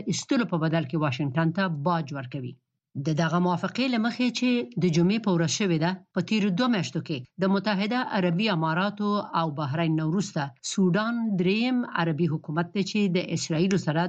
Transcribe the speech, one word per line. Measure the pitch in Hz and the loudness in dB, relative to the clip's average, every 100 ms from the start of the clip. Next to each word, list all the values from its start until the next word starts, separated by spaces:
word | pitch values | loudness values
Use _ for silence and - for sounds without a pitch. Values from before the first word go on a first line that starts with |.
| - | -2
ایستلو | 165 - - 208 | -4 0 0 0
په | 170 | 0
بدل | 160 165 139 | 0 0 0
کې | 160 | 0
واشنګټن | 151 123 143 143 165 170 | 0 0 -2 0 0 2
ته | 190 151 151 | -2 0 0
باج | 170 135 143 | 0 -2 -8
ورکوي. | 127 143 123 - _ _ _ - | -8 -8 -10 -12 _ _ _ -6
د | 143 156 | -2 0
دغه | 165 175 180 | 2 2 2
موافقې | 175 180 - 262 | 0 -2 -2 0
له | 240 226 | 0 0
مخې | 240 247 240 | 0 -2 0
چې | 247 240 240 - | 0 0 -2 0
د | 180 160 | 2 4
جمعې | 175 226 214 | 4 2 2
په | 170 | 2
ورځ | 165 - | 0 0
شوې | 196 160 165 | 0 2 0
ده، | 185 - | -2 -6
په | 190 170 | -4 0
تیرو | 220 202 175 | 2 2 2
دوه | 247 | 2
میاشتو | 214 139 170 - | 0 -2 -4 -6
کې | 139 127 - | -6 -8 -2
د | 190 196 | 0 2
متحده | 208 190 208 240 254 208 | 2 0 0 -2 -2 0
عربي | 180 170 220 170 | 2 2 2 2
اماراتو | 160 165 202 202 208 208 - 170 | 0 0 0 -2 0 0 0 -2
او | 165 143 | -2 -2
بحرین | 143 156 165 160 | -2 0 0 0
نه | 156 | 0
وروسته | 190 - 165 139 - - | 0 -2 -4 -6 -8 -6
سودان | - 185 185 220 240 226 190 | 2 2 4 0 -2 -2 0
دریم | 185 214 247 247 240 - | 2 2 2 0 0 0
عربي | 165 151 170 | 0 0 0
حکومت | 156 - 151 175 202 | -2 -2 -2 -2 -2
دی | 190 | -2
چې | 214 202 175 | 2 2 2
د | 170 170 | -2 -4
اسرائیلو | - 156 190 190 - | -2 0 2 2 0
سره | 151 | 0